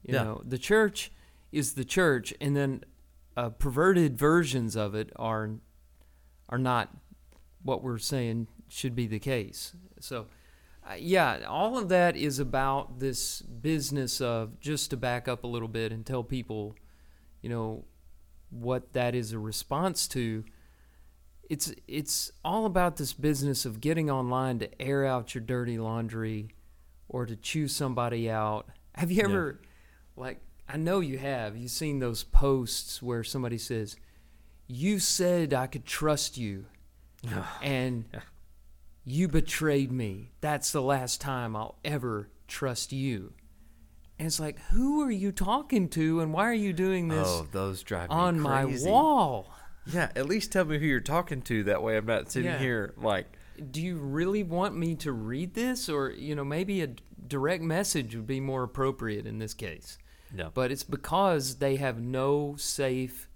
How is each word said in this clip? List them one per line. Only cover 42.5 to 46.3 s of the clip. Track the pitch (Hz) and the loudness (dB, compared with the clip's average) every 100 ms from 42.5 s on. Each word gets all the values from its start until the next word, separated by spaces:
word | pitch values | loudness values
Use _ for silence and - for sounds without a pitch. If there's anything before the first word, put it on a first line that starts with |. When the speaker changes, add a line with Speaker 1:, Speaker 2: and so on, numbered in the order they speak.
| - 135 120 - | -4 -2 -2 -4
Speaker 1:
you." | 135 135 107 92 - - - - - - - - - | -2 -2 -2 -6 -16 -20 -20 -20 -20 -20 -20 -20 -6
And | 160 | -4
it's | 156 | -2
like, | 156 - - | -4 -6 6
who | 196 262 302 | 6 8 2
are | 277 | 2
you | 202 196 | 0 0
talking | 190 190 247 285 233 175 | 0 2 2 2 2 2
to, | 165 160 165 | 2 2 2
and | 160 | 2